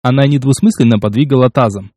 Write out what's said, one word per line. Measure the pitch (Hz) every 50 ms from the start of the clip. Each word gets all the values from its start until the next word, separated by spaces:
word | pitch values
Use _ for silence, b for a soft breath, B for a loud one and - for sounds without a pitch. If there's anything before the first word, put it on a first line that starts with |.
Она | - 127 127 139 139
недвусмысленно | 139 147 139 127 139 135 - - 220 220 - 120 117 113 104
подвигала | - 104 104 117 151 139 135 127 127 123
тазом. | _ 139 123 110 98 101 95 95 _